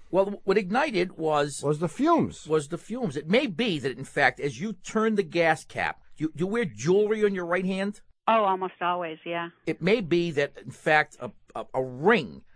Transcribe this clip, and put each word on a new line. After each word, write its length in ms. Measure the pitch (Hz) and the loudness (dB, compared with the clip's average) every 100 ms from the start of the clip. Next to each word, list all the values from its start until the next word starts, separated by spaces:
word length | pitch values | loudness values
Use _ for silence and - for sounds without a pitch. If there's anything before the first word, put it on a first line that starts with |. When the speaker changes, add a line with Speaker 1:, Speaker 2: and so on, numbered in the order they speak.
| - | -4
Speaker 1:
Well, 280 | 175 196 202 | 0 0 -2
what 140 | - 190 | 0 0
ignited 600 | 185 226 311 202 185 - | 2 0 0 0 -2 -2
was 440 | 160 151 147 139 | 0 2 0 -2
Speaker 2:
Was 160 | 139 151 | -2 -2
the 80 | 165 | -2
fumes. 580 | - 294 330 117 - - | 0 2 4 2 -4 -2
Speaker 1:
Was 200 | 156 143 | -2 -2
the 80 | 165 | -10
fumes. 380 | - 240 220 135 | -8 -6 -4 -4
It 100 | 156 | 0
may 200 | 226 294 | 2 2
be 320 | 147 233 156 | -2 -2 -2
that, 180 | 131 117 | -4 -6
in 80 | 135 | -6
fact, 340 | - 131 - | 2 2 2
as 200 | 139 117 | -6 -4
you 120 | 214 | -8
turn 420 | 208 - 220 220 208 | -8 -6 0 0 0
the 80 | |
gas 420 | 165 165 165 156 - | 0 2 2 2 -4
cap, 340 | - 82 - - - | -4 -4 -4 -14 -6
you, 140 | 156 135 | -6 -4
you 120 | 185 | -2
wear 160 | 233 208 | -2 -4
jewelry 580 | 104 139 190 208 220 208 | -4 2 4 4 2 0
on 80 | |
your 120 | 190 170 | 0 -2
right 200 | 180 185 | -2 0
hand? 360 | 190 196 208 - _ - | -2 -4 -6 -16 _ 2
Speaker 3:
Oh, 160 | 226 | 4
almost 320 | 202 185 185 - | 4 2 -2 -2
always, 360 | 175 180 170 160 170 | -2 -2 -4 -8 -6
yeah. 240 | 170 170 - - | -6 -6 -8 -6
Speaker 1:
It 160 | 156 | -2
may 200 | 170 233 | 2 2
be 300 | 165 170 175 | 2 0 0
that, 220 | 143 143 - | 0 -2 -4
in 80 | - | -18
fact, 460 | - - 151 143 - | -6 2 4 2 -4
a, 120 | 120 - _ 117 | -12 -14 _ -12
a, 100 | 113 | -6
a 100 | 131 | -4
ring 580 | 131 123 170 226 110 69 - | -4 0 4 4 2 -10 -20